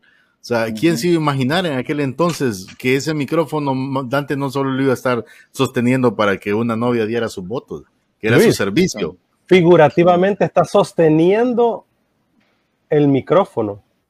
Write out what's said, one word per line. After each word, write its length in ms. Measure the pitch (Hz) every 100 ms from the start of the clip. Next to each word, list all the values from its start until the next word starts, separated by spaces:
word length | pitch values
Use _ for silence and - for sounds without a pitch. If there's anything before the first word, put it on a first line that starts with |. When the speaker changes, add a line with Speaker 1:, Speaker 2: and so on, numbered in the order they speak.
| _ _ _ _
Speaker 1:
O 20 | -
sea, 240 | 117 113
¿quién 200 | 110 165
Speaker 2:
Ujú. 80 | 170
Speaker 1:
se 60 | 175
iba 100 | 170
a 20 |
imaginar 440 | 151 139 127 170 180
en 120 | 131
aquel 220 | 123 147
entonces 680 | 139 123 175 147 135 95 92 -
que 180 | 127 139
ese 180 | 147
micrófono, 640 | 151 131 160 151 156 139 131
ma-, 280 | 135 135 127
Dante 320 | 139 139 139
no 120 | 139
solo 220 | 135 135
lo 100 | 131
iba 100 | 135
a 40 | 120
estar 300 | 127 120 - - _
sosteniendo 640 | - 127 127 120 131 123 101
para 220 | 104 95
que 160 | 104
una 220 | 104 117 113
novia 280 | 123 120 107
diera 220 | 117 110
sus 180 | 101 90
votos, 380 | 131 - 78 - _ _ _
que 80 | 107
era 100 | 120
su 60 |
Speaker 3:
Luis, 120 | 226 123
Speaker 1:
servicio? 600 | 98 117 185 107 82 - _ _ -
Speaker 3:
figurativamente 960 | 185 170 170 151 - 175 175 190 202 170
está 180 | -
sosteniendo 1200 | 160 208 180 - 160 156 170 214 247 233 233 196 - _ _ _ _ _ _ _ _ _ -
el 180 | 151 147
micrófono. 760 | 135 - 160 190 - 104 104 _ _ _